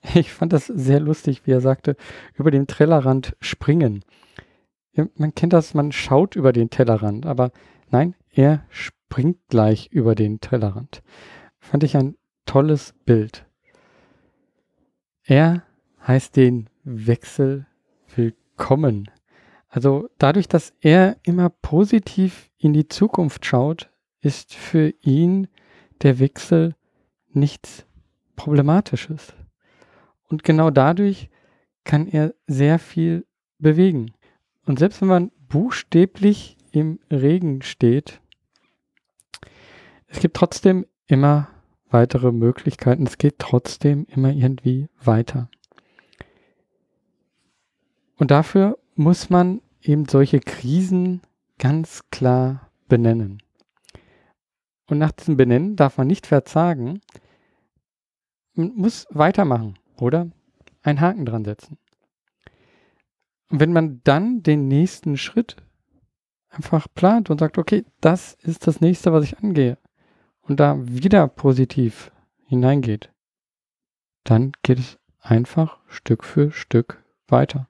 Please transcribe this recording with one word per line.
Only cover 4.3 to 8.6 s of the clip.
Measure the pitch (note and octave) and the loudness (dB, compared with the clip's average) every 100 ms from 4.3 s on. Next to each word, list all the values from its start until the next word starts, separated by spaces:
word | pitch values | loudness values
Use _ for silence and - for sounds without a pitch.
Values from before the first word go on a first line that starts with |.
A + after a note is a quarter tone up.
| - _ _ _ _ _ | -20 _ _ _ _ _
Ja, | - D#3 _ | -4 -4 _
man | D3+ | -6
kennt | - E3+ | -2 2
das, | E3+ D#3 | 2 2
man | D3+ D3 | -4 -4
schaut | C#3 - C3+ G3 G#3 | -6 0 0 0 0
über | C3 | 2
den | A#2+ A#2 | 2 -2
Tellerrand, | - A#2+ A2 G#2+ G#2 D#3+ | 0 0 0 -2 -6 -8
aber | B2+ B2+ _ _ _ _ | -4 -4 _ _ _ _
nein, | B2 E3 - _ | 0 0 -4 _
er | - C#3 D3+ | 2 2 2